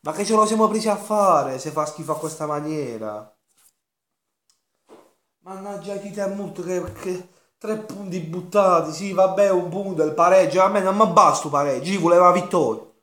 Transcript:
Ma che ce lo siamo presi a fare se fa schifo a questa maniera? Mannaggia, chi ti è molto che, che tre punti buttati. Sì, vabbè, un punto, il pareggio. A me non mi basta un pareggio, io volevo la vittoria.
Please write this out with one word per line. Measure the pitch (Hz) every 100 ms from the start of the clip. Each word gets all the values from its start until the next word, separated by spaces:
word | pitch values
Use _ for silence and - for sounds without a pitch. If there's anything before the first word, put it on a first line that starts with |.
| 147
Ma |
che | 151 208
ce | 220
lo | 214
siamo | 220 214
presi | 214 220
a | 202
fare | - 214 196 156 135 127
se | 156
fa | 151 151
schifo | - 151
a | 139
questa | 156 - 151
maniera? | 147 151 156 131 113 107 107 107 _ _ _ _ _ _ _ _ _ _ _ _ _ _ _ _ - _ _ _ _
Mannaggia, | 180 190 202 196 180 196
chi | 202
ti | 202
è | 196
molto | 202 185 170
che, | 170 185 151
che | - 190 185 185 _ _ _
tre | 214 214
punti | 214 196 196 175
buttati. | 156 180 180 208 190 170 160
Sì, | 151 196
vabbè, | 180 190 190 202
un | 180 165
punto, | 185 196 165
il | 156
pareggio. | 151 175 190 165 170
A | 190
me | 208
non | 185 202
mi | 214
basta | 175 170 - 151
un |
pareggio, | 143 143 123 170
io | 196
volevo | 165 175
la | 180
vittoria. | 180 180 180 127 107 - _